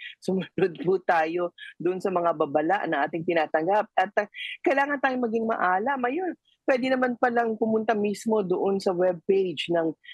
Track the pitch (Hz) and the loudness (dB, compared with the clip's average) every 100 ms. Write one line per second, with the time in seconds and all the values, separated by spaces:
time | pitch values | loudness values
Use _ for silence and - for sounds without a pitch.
0 | - - - 190 160 - 185 156 175 190 | -18 -10 -4 -2 -4 -2 -2 0 -2 0
1 | - 175 160 175 175 - - - 170 185 | 2 2 0 -2 -4 -6 -18 -4 -4 -2
2 | 202 180 170 156 151 147 160 202 165 151 | -2 0 0 0 0 2 2 0 0 0
3 | 151 165 165 170 151 156 165 208 220 - | 0 -2 0 0 2 0 2 0 2 0
4 | 190 - 208 - - - - 269 285 285 | 0 0 -4 -8 -14 -4 0 2 0 0
5 | 269 254 240 226 226 226 180 185 233 269 | -2 -2 -2 -2 -2 0 2 2 0 -2
6 | 247 294 370 - _ _ - 262 262 262 | -2 -2 -4 -8 _ _ 0 0 2 2
7 | 254 240 254 240 233 214 220 220 220 220 | 0 2 2 2 0 0 0 0 2 0
8 | 208 196 220 220 185 180 190 196 202 175 | 0 -2 0 0 0 0 0 0 0 2
9 | 185 175 - 196 190 156 - 170 165 151 | 2 0 0 2 0 -4 -2 0 0 -4
10 | - | -12